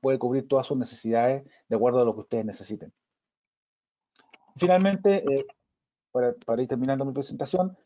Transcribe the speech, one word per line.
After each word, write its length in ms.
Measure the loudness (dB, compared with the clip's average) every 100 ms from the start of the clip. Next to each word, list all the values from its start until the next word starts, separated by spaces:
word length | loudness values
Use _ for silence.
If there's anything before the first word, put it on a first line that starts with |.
puede 160 | -2 0
cubrir 300 | 0 -2 0
todas 180 | 0 0
sus 120 | -4
necesidades 680 | -4 -6 -2 2 2 0 -6 _ -4
de 60 | 0
acuerdo 260 | 2 4
a 40 | 2
lo 100 | 0
que 60 |
ustedes 240 | -4 -6 -4
necesiten. 460 | -8 -12 -12 -14 -20 _ _ _ _ _ _ _ _ _ _ _ _ _ -20 _ -2
Finalmente, 680 | 4 4 4 2 2 2
eh, 220 | 2 -2 -4 -12 _ _ _ _ _
para, 220 | -2 0
para 280 | -2 -2 -2
ir 60 | -2
terminando 380 | -2 -2 -2 -2
mi 80 |
presentación, 640 | -6 -6 -8 -2 -2 -2 -6